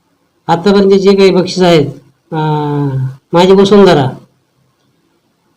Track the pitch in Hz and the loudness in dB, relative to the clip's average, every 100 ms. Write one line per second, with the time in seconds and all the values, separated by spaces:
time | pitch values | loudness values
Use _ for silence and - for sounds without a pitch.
0 | _ _ _ _ - 170 202 196 196 196 | _ _ _ _ -6 -2 0 0 2 2
1 | 185 196 190 180 165 185 180 165 131 - | 2 2 2 0 -4 -2 0 2 0 -8
2 | _ _ _ 160 156 151 147 143 143 131 | _ _ _ -6 -4 -4 -4 -4 -6 -6
3 | 131 - _ 170 185 196 196 208 190 156 | -8 -12 _ 0 2 2 2 4 4 2
4 | 131 - _ _ _ _ _ _ _ _ | -2 -8 _ _ _ _ _ _ _ _
5 | _ _ _ _ _ | _ _ _ _ _